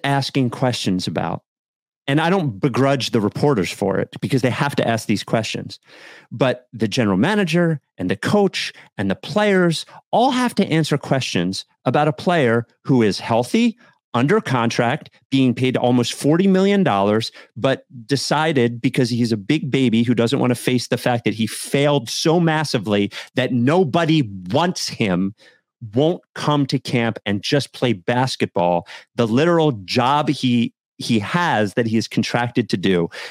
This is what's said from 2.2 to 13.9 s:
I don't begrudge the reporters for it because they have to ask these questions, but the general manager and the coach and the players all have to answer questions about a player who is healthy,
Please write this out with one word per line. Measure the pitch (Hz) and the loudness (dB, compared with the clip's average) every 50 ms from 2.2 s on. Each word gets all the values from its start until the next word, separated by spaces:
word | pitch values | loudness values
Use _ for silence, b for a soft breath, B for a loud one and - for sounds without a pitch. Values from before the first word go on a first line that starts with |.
I | 160 170 | 2 2
don't | 196 196 165 139 101 92 | 2 2 0 -2 -2 -2
begrudge | 147 135 117 120 135 139 143 131 - - | -2 0 2 2 2 2 2 0 -2 -2
the | - 117 | 0 0
reporters | 101 104 - - 143 147 139 101 85 - | 0 0 0 0 0 2 2 2 0 -2
for | - - 101 98 95 95 | -4 -4 -2 -2 0 -2
it | 98 - - - | -4 -6 -6 -8
because | - 104 139 123 | -4 -2 0 0
they | - 123 | 0 0
have | 113 - 151 143 - | 0 0 -2 0 0
to | - - - | 0 0 0
ask | 117 113 - | -2 -2 -2
these | - 104 95 | -2 -2 -2
questions, | - - - 113 107 - - - - - - - B B B B B B B B B B | -2 -2 -2 -2 -2 -4 -8 -10 -10 -12 -16 -20 B B B B B B B B B B
but | - 113 139 127 123 - - _ | -4 0 0 0 0 -2 -8 _
the | - 104 113 104 | -4 -4 -4 -2
general | - 131 113 101 95 | 0 0 2 2 2
manager | 92 131 185 214 208 196 156 160 175 175 165 156 139 - _ _ - | 2 2 2 2 0 0 0 0 0 2 0 0 -4 -8 _ _ -8
and | 92 92 | -4 -4
the | 95 | -4
coach | - - - - 208 196 185 - - - - B B B B _ | -4 -2 0 2 2 2 2 0 -4 -8 -8 B B B B _
and | - - 196 | -4 -4 -4
the | 185 | -4
players | - - - 143 208 214 208 196 185 180 170 156 - - B B B B _ | -4 -6 -4 -2 0 2 2 2 4 2 2 0 -2 -6 B B B B _
all | - 202 240 262 | 0 2 2 2
have | 247 254 247 233 - | 2 2 0 0 0
to | - 196 | 0 0
answer | - 156 160 151 - 151 | 2 2 0 0 0 -2
questions | 139 - - 139 131 127 - - 92 85 92 98 - - _ _ _ _ | -4 -2 -2 -2 -2 -2 -2 -2 -2 -2 -2 -4 -6 -10 _ _ _ _
about | 131 123 147 151 151 | 0 0 2 2 0
a | |
player | 147 - - 185 175 165 131 113 113 117 113 - _ _ _ | 0 -2 -2 0 2 2 2 2 2 0 -2 -4 _ _ _
who | - 139 123 | 2 2 4
is | 110 101 92 - | 4 2 2 -2
healthy, | - - 117 117 123 - - 220 240 240 - b b b | -2 -2 0 0 0 0 0 2 2 2 0 b b b